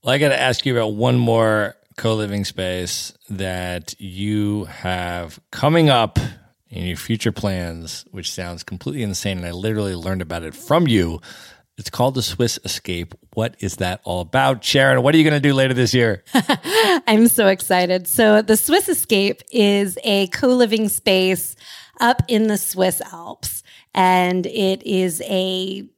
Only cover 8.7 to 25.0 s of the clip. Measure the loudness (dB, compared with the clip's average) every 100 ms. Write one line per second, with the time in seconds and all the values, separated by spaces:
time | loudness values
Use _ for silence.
8.7 | -10 -8 -6 -6 -4 -4 -6 -6 -6 -4
9.7 | -2 -4 -4 -4 -6 -6 -8 -10 -14 0
10.7 | 2 4 2 2 -4 -14 -20 -20 -20 _
11.7 | -16 -14 -2 -2 0 -6 -2 -2 -2 -8
12.7 | -10 -6 -8 -8 -14 _ -6 -6 -4 -8
13.7 | -4 -6 -6 -6 -6 -2 0 2 0 0
14.7 | 4 4 4 4 4 4 4 2 2 2
15.7 | 2 2 2 2 0 _ -2 0 -2 0
16.7 | 2 4 2 4 4 4 4 2 2 2
17.7 | 2 2 0 -2 2 6 6 4 2 4
18.7 | 2 2 -4 0 0 0 -4 -6 2 4
19.7 | 4 0 -4 0 0 0 0 2 4 4
20.7 | 2 0 -2 2 2 2 0 -4 -12 -20
21.7 | -20 -20 -2 0 2 0 2 2 0 -4
22.7 | 0 0 0 -8 -14 -16 -12 -12 -12 _
23.7 | -20 _ 2 4 4 2 0 -2 -2 -2
24.7 | -2 -2 0